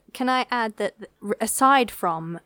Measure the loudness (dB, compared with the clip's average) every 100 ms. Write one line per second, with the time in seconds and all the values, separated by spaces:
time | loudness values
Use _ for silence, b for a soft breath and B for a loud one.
0 | _ -6 -2 -2 -2 -2 -4 -4 -6 -6
1 | -18 _ -6 -4 -4 4 6 6 2 -2
2 | -4 -4 -6 -10